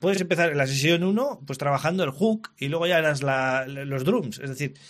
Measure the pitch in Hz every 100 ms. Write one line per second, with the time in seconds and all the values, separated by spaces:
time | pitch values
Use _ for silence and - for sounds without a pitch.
0 | 180 190 175 170 170 143 135 135 151 170
1 | 185 208 277 233 - 135 143 139 151 190
2 | 151 139 220 220 - _ 139 165 170 170
3 | 156 139 139 135 131 131 131 139 139 135
4 | 135 233 135 113 135 131 143 - -